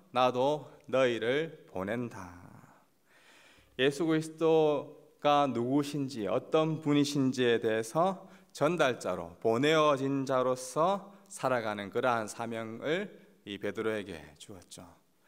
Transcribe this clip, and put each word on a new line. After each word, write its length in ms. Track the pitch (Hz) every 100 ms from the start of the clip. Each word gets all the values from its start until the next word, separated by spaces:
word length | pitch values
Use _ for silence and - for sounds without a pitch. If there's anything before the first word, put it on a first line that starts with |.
| _
나도 580 | 123 127 123 135 151 135 - -
너희를 800 | 127 127 113 113 143 160 - -
보낸다." 680 | 92 98 120 117 104 92 87 98 - - - _ _ _ _ - - - - _ -
예수 260 | 135 139 160
그리스도가 1400 | 160 156 - 160 160 151 143 107 - - _ 147 147 143
누구신지, 760 | 117 120 143 143 147 131 113 95
어떤 520 | 120 127 160 160 156
분이신지에 760 | 147 147 143 143 131 123 123 113
대해서 720 | 117 110 113 156 185 185 - - _
전달자로, 840 | - 147 160 139 117 98 90 87 90
보내어진 840 | 113 117 147 160 151 135 135 139 135
자로서 840 | 131 127 127 - 151 175 196 - - -
살아가는 640 | - 135 123 110 104 98
그러한 380 | 120 127 117 104
사명을 920 | - 117 113 113 113 135 175 208 - - _ 104
이 120 | 101
베드로에게 760 | 104 98 110 107 95 80 76 73
주었죠. 480 | - 92 80 - 87 - _ _